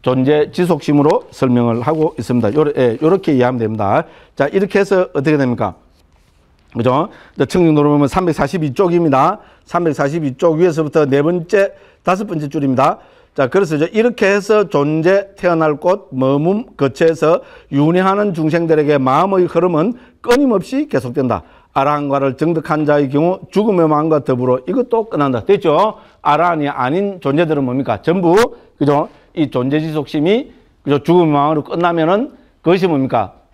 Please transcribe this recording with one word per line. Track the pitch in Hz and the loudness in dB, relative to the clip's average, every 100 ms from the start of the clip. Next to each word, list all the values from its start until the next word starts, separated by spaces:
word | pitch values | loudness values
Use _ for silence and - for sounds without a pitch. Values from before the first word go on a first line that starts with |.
존재 | - 127 131 151 147 | 0 0 2 2 0
지속심으로 | - 180 156 - 143 143 170 - | -2 -2 -2 0 2 4 0 -4
설명을 | - 135 120 120 117 | -4 0 2 2 0
하고 | 123 160 151 - | -2 0 -2 -4
있습니다. | 113 123 107 | -4 0 0
요래-, | 143 151 143 | 0 0 0
예, | 127 113 | 0 0
요렇게 | 156 185 180 | 0 0 0
이해하면 | 139 123 127 | 0 0 0
됩니다. | 110 110 101 127 165 - - | -4 -2 0 -2 -2 -16 -20
자, | - 139 | -4 -2
이렇게 | 196 196 202 | 0 0 0
해서 | 196 190 185 | 2 0 0
어떻게 | 151 139 151 | -2 0 0
됩니까? | 131 117 104 87 _ _ _ _ _ _ _ _ _ - | 0 -2 -4 -6 _ _ _ _ _ _ _ _ _ -4
그죠? | 117 131 196 - - - | 0 0 -2 -8 -20 -6
이제 | |
청정도로 | 139 180 165 151 147 | -2 2 2 4 2
보면 | 147 143 | 2 2
삼백사십이 | 196 185 151 143 190 151 | 0 -2 -2 -2 -2 -4
쪽입니다. | 123 190 175 165 135 156 202 - _ | 0 0 2 2 2 2 -2 -12 _
삼백사십이 | _ 175 170 143 143 165 147 127 | _ -4 -2 -2 -4 -2 -6 -2
쪽 | 170 156 | 0 2
위에서부터 | 180 156 151 160 147 | 0 0 -2 0 2
네 | 139 | 2
번째, | 147 180 165 202 196 - - _ | 0 -2 -2 0 0 -4 -20 _
다섯 | - 190 220 | -4 -2 -4
번째 | 160 147 | -6 -6
줄입니다. | 156 139 123 143 196 - _ _ | -4 -2 2 0 0 -12 _ _
자, | - 131 | -4 0
그래서 | 185 185 151 | 0 0 -2
이제 | 165 | -2
이렇게 | 214 240 240 196 | 0 0 0 0
해서 | 202 196 214 196 | 0 2 0 2
존재, | 151 143 156 160 196 196 - | 0 0 0 2 0 -2 -4
태어날 | 180 165 156 147 | -2 0 0 0
곳, | 170 202 - | 0 -2 -4
머문, | 131 131 143 160 208 254 - | -4 0 0 0 -2 -6 -4
거처에서 | 135 110 165 160 156 175 - - - | -4 2 0 2 0 0 -2 -20 -6
윤회하는 | 139 151 180 190 196 208 | 0 2 2 0 0 -2
중생들에게 | 165 156 170 170 156 147 143 | -2 -2 -2 2 2 2 2
마음의 | 131 135 190 190 175 | 2 2 2 0 0
흐름은 | 165 180 160 185 240 - _ | 0 0 0 -2 -4 -16 _
끊임없이 | - 247 277 202 - 262 294 | 0 2 2 0 -2 -6 -4
계속된다. | 139 123 127 131 101 - - _ | -4 -4 -4 -2 -2 -6 -20 _
아라한과를 | - 139 147 143 139 135 123 | -2 0 -2 -2 -2 -2 -2
정득한 | 151 160 143 156 | -2 -2 -2 -2
자의 | 147 147 139 | 0 0 2
경우 | 143 165 190 - | 0 0 -2 -4
죽음의 | 190 214 185 160 | -2 0 2 2
마음과 | 151 160 156 | 0 0 -2
더불어 | - 127 127 127 - | 0 -2 0 -2 -2
이것도 | 226 240 226 220 | -4 -2 -2 -4
끝난다. | 165 139 123 | -2 -2 -2
됐죠? | - 202 170 147 214 - - _ | 0 0 2 2 0 -4 -20 _
아라한이 | 147 147 175 165 143 | -2 0 0 0 -4
아닌 | 139 127 170 202 185 | -4 -2 -2 -4 -4
존재들은 | 143 143 170 151 | -2 0 0 0
뭡니까? | 131 127 127 104 | -2 -4 -4 -4
전부, | - 180 175 190 240 - _ _ | -2 0 2 2 2 -4 _ _
그죠? | 143 143 180 - _ | 0 0 -2 -10 _
이 | - 147 | -4 -4
존재 | 127 127 151 | -2 -2 -2
지속심이, | 156 156 139 156 160 220 294 - _ _ | -2 -6 -6 -2 0 0 -2 -18 _ _
그죠? | - 143 | -2 -2
죽음의 | 143 175 165 | 2 2 4
마음으로 | 147 143 156 | 2 2 -2
끝나면은 | 139 165 175 170 160 202 277 - _ _ | -4 -2 0 0 0 0 -2 -10 _ _
그것이 | 160 185 180 | 0 2 2
뭡니까? | 147 131 120 95 - _ | 0 0 -2 -4 -10 _